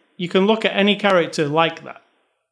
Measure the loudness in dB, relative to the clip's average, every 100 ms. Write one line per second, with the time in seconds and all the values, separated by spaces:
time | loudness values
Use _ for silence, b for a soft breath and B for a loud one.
0 | _ -10 -2 0 2 2 0 0 0 2
1 | 2 2 0 -2 -2 0 -2 -4 -16 -20
2 | _ _ _ _ _